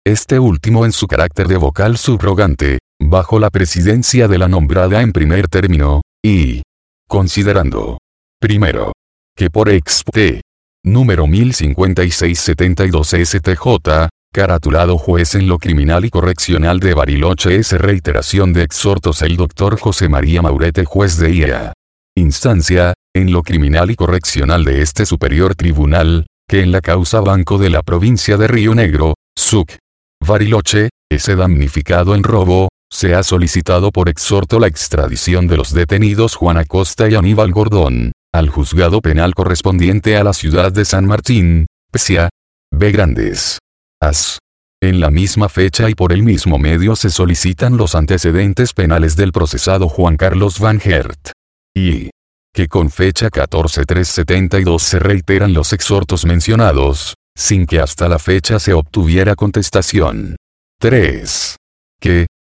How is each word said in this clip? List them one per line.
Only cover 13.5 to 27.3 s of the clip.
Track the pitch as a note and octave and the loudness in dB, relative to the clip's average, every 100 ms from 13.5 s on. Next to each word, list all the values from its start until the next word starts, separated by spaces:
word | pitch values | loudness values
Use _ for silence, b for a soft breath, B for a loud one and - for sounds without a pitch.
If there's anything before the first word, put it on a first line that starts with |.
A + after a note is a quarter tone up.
| F2+ | -2
J, | B2+ F#2+ D#2 D#2 E2 - _ | 0 0 0 0 0 -4 _
caratulado | - F#2+ E2+ D2+ D#2 F2 E2+ | -2 0 0 0 0 2 0
juez | F#2+ E2+ E2+ | 0 0 0
en | G2 F#2 | 0 0
lo | F2 | 0
criminal | - D2+ C#2+ E2+ | 0 0 2 0
y | A2+ | 0
correccional | F2 F2 F2+ - E2+ D#2+ F2+ | 0 -2 -2 -2 0 0 0
de | F#2+ | 0
Bariloche, | D2+ C2+ C#2+ E2 E2+ F2+ F#2+ | 0 0 0 0 0 0 0
es | A2 | 0
reiteración | F2+ G2+ G2 E2+ - - F#2+ F#2 | 0 0 -2 -2 -4 -2 0 2
de | E2+ | 2
exhortos | E2 - G#2 G2 F#2 D2+ | 0 -2 -2 -2 -2 -2
el | D#2+ E2+ | -2 0
doctor | E2 - G2 A2 | -2 -2 -2 -2
José | A2 F#2 E2 | -2 0 0
María | C#2 D2 E2+ | 0 2 0
Maurete, | D#2+ C#2 E2+ E2 | 0 0 -2 -2
juez | F2+ F#2+ G2+ E2 | -2 0 0 2
de | D#2+ | 2
I | F2 | 2
A. | C#2+ A#1+ G#1+ - _ _ _ - | 0 -2 -8 -14 _ _ _ 0
Instancia, | D#2+ - B2+ G2 D#2 F2 F2 - _ | 0 0 0 2 2 2 0 -2 _
en | F#2 F#2 | -2 0
lo | F2 | 0
criminal | E2 E2+ C#2+ D#2+ F2+ | 0 0 0 0 0
y | A#2 | 0
correccional | F2+ F2+ - C#2+ C#2 F2 | 0 -2 -2 -4 0 0
de | C#2+ C#2 | 0 0
este | D2+ - G#2 | 0 -2 -2
superior | D#2+ C#2 D2+ F#2 | -2 0 0 0
tribunal, | F#2+ F2 D2 D2 E2 E2 E2 D#2+ _ - | 0 -2 0 2 2 2 0 -4 _ -4
que | G2 | 0
en | F2+ | 2
la | F#2 | 0
causa | F2 F2+ F2+ A2 | 0 -2 0 0
Banco | G2 | 2